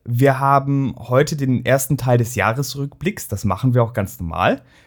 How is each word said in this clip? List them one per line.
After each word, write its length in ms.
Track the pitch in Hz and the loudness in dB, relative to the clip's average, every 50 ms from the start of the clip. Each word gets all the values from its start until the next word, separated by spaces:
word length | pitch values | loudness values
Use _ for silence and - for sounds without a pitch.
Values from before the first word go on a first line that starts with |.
| - | -8
Wir 340 | - 120 120 139 135 131 131 | -4 0 2 4 4 4 2
haben 560 | 139 139 139 139 139 143 139 139 135 120 - - | 2 2 4 2 2 2 0 0 0 -2 -4 -8
heute 380 | 117 127 123 131 147 147 165 | -6 0 2 2 2 2 0
den 300 | 143 139 131 127 - 123 | -2 0 0 0 0 2
ersten 320 | 120 131 135 - - 151 - | 2 2 2 2 0 -2 0
Teil 200 | 123 127 123 120 | 2 2 2 2
des 180 | 117 - - | 2 0 0
Jahresrückblicks. 920 | 104 95 110 113 139 139 - - 139 139 143 - - 143 190 214 - - - | 0 0 0 0 -2 -4 -6 -6 -8 -8 -10 -8 -8 -6 -6 -6 -6 -8 -8
Das 180 | 107 95 - | -6 -4 -2
machen 280 | 101 90 - - 131 120 | -2 -2 0 0 2 2
wir 100 | 123 117 | 2 2
auch 100 | 113 - | 0 -2
ganz 260 | 107 98 95 - - | -4 -6 -6 -6 -8
normal. 420 | 90 82 82 82 92 143 247 277 - _ _ _ _ | -10 -6 -4 0 0 0 0 -2 -6 _ _ _ _